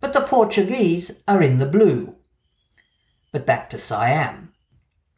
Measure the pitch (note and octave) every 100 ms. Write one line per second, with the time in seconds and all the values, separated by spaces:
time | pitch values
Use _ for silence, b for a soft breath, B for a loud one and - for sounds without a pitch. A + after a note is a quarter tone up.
0 | C#4 C#4 C#4 C4 G#3 G#3 F#3 B3+ F3+ E3+
1 | - - - G3 C#3+ B2+ C3+ F#3+ G3+ B2+
2 | - - _ _ _ _ _ _ _ _
3 | _ _ _ C#3+ - A#2 - - - G#2
4 | A#2+ D#3 C3+ - - _ _ _ _ _
5 | _